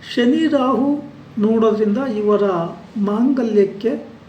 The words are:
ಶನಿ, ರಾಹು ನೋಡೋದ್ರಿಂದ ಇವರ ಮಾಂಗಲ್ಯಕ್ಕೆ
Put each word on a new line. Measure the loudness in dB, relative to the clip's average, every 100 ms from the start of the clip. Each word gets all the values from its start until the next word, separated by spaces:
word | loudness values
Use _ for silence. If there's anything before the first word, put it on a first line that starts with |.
| -8
ಶನಿ, | 0 2 2 2
ರಾಹು | 2 2 0 0 -2 -6 -18 -14 -2
ನೋಡೋದ್ರಿಂದ | 0 2 2 2 0 0
ಇವರ | -2 -2 0 2 2 0 -4 -8 -12 -4
ಮಾಂಗಲ್ಯಕ್ಕೆ | -2 0 0 0 0 2 2 0 -4 -6 -10 -20